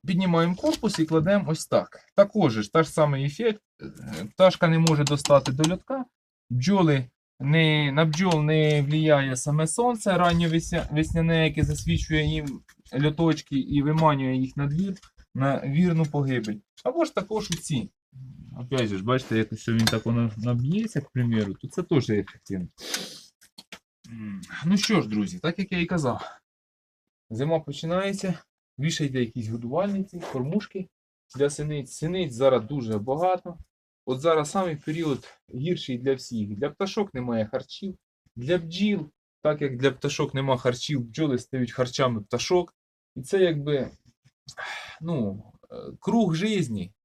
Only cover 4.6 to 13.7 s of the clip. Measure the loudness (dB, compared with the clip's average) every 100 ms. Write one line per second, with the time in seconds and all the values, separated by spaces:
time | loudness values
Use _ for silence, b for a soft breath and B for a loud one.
4.6 | 4 4 4 4 2 0 6 4 4 2
5.6 | 2 2 _ -6 -6 _ _ _ _ -2
6.6 | 2 4 4 4 0 _ _ _ 2 4
7.6 | 4 4 2 2 2 2 2 2 4 4
8.6 | 4 2 2 2 4 4 4 -2 -2 0
9.6 | 0 0 0 0 0 2 4 4 2 0
10.6 | -2 -4 -2 -2 0 0 2 2 2 0
11.6 | -2 -2 -2 -2 0 0 0 -2 -6 -10
12.6 | _ _ _ 0 0 2 2 2 -2 -4
13.6 | 0